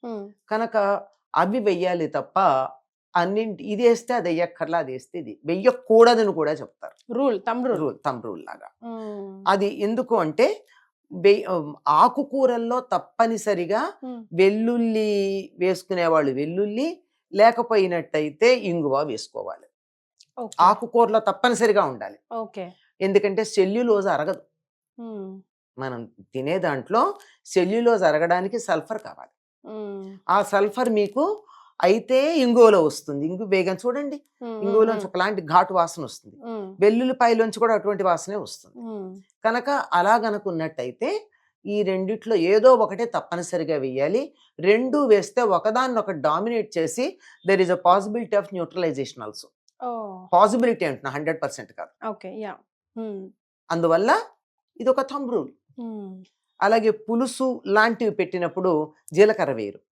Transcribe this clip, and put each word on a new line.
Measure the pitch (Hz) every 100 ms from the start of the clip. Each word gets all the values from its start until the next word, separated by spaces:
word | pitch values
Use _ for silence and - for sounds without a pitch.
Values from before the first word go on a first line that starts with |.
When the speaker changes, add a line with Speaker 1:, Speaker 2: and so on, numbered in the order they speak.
| 247
Speaker 1:
మ్. | 220 202 208 _
Speaker 2:
కనుక | 214 226 226 202 202 - _ _
అవి | - 180 226
వెయ్యాలి | 208 175 180 180 156
తప్ప | 151 135 - 190 135 131 - _ _ _ 175
అన్నింటి, | 175 208 226 202
ఇది | 190 208 240
వేస్తే | 226 233
అది | 247 175
వెయ్యక్కర్లా, | 165 170 - 160 170
అది | 143
వేస్తే | 131 - 175
ఇది | 147 -
వెయ్యకూడదని | 143 175 220 247 - 226 233 233 214
కూడా | 165 151
చెప్తారు. | 151 139 _ - _ _
Speaker 1:
రూల్, | 233 277 208
థంబ్ | 196 233 254
రూల్. | 202
Speaker 2:
రూల్, | 151 107
థంబ్ | 147 123 113
రూల్ | 87 -
లాగా. | - - _ 233
Speaker 1:
మ్. | 226 214 208 196 190 196
Speaker 2:
అది | 190 202 -
ఎందుకు | 208 226 254 233
అంటే, | 160 151 262 427 _ _ _ _ _
వెయ్-, | 185 180 202 - 180 147 147 -
ఆకుకూరల్లో | 151 226 247 285 269 262 240 233 247
తప్పనిసరిగా | 247 180 - _ 233 226 214 190 175 208 320 -
Speaker 1:
మ్. | 254 247 220
Speaker 2:
వెల్లుల్లి | 165 190 208 226 240 233 220 214 202 196 196 190 -
వేసుకునేవాళ్ళు | 180 185 - 185 170 160 143
వెల్లుల్లి, | 131 147 175 208 214 302 349 _ _ _
లేకపోయినట్టయితే | 190 220 233 233 220 190 175 156 156 151 143 226
ఇంగువ | 254 208 170 147 135
వేసుకోవాలి. | 151 110 - - 95 - _ _ _ _ _ _ _ -
Speaker 1:
ఓకే. | 226 -
Speaker 2:
ఆకుకూరలో | 175 208 240 233 233 220
తప్పనిసరిగా | 214 233 247 233 226 202
ఉండాలి. | 165 123 104 - _
Speaker 1:
ఓకే. | 233 220 202 180 185 _ _
Speaker 2:
ఎందుకంటే | 190 196 202 196
సెల్యులోజ్ | 220 - 185 208 240 208 196
అరగదు. | 151 151 - - _ _ _ _ _
Speaker 1:
మ్. | 233 214 190 190 190 _ _ -
Speaker 2:
మనం | 135 120 113 _
తినే | 98 127 135 185
దాంట్లో | 175 139 127 214 339 403 - _
సెల్యులోజ్ | - - 180 220 240 226
అరగడానికి | 180 151 165 180 190 233
సల్ఫర్ | - 165 151 -
కావాలి. | - - - _ _ _ -
Speaker 1:
మ్. | 214 208 196 190 190 -
Speaker 2:
ఆ | 185
సల్ఫర్ | 208 202 202 208 254
మీకు | 214 202 233 330 415 _ - _ _
అయితే | 180 220 226 254 285 330
ఇంగువలో | 254 240 226 202
వస్తుంది. | 156 - - 143 156
ఇంగు | 185
వేగం | 214 190 180
చూడండి, | 190 240 247 285 285 _ _
Speaker 1:
మ్, | 240
మ్, | 220
Speaker 2:
ఇంగువలోంచి | 202 208 220 220
Speaker 1:
మ్. | 185
Speaker 2:
ఒకలాంటి | 185 185 208
ఘాటు | 160 175 180
వాసన | 185 170 170
వస్తుంది. | 135 - 107 285
Speaker 1:
మ్. | 233 220 196 190
Speaker 2:
వెల్లుల్లిపాయలోంచి | 202 226 254 262 233 226 226 214
కూడా | 226
అటువంటి | 214 196 196
వాసనే | 190 170 - 208
వస్తుంది. | 147 - - -
Speaker 1:
మ్. | 233 214 185 190 190 _
Speaker 2:
కనుక | 220 233 247 285 -
అలా | 180 196 233
గనుకున్నట్టయితే | 220 208 202 170 160 156 123 123 247 415 - _ _ _ 196
ఈ | 208
రెండిట్లో | 190 190 190 226 226 214
ఏదో | 165 214 240
ఒకటే | 254 220 185
తప్పనిసరిగా | 233 180 - 170 175 180 156 156
వేయాలి. | 135 127 143 208 294 _ _ -
రెండు | 165 214 254 285 277
వేస్తే | 208 175 -
ఒకదాన్ని | 240 180 214 220 262 233
ఒకటి | 190 170
డామినేట్ | 143 156 214 233 208 -
చేసి | 160 160 254 - - - 175
there | 196 185
is |
a | 180
possibility | 175 185 202 214 226 202
of | 202
neutralization | 185 165 185 170 139 131 -
also. | 107 104 - _ _ _
Speaker 1:
ఓ. | 247 233 214 185 185
Speaker 2:
పాసిబిలిటీ | 175 208 233 240 226
అంటున్నా, | 170 127 139
హండ్రెడ్ | 135 151 160
పర్సెంట్ | 143 - 107
కాదు. | - - _ 220
Speaker 1:
ఓకే, | 208 185
యా. | 208 208 156 _ _ _ -
మ్. | 220 196 190 _ _ _ _
Speaker 2:
అందువల్ల | 165 170 165 214 370 453 _ _ _ _ _
ఇది | 240
ఒక | 262
థంబ్ | 269 269 269
రూల్. | 233 139 _ _ -
Speaker 1:
మ్. | 233 214 196 185 185 _ _ _
Speaker 2:
అలాగే | 196 226 220
పులుసు | 214 - 233 254 - 262 247 -
లాంటివి | 202 220 226 226
పెట్టినప్పుడు | 165 185 185 175 170 185 156 156 _ -
జీలకర్ర | 156 214 214 160
వేయరు. | 120 104 - _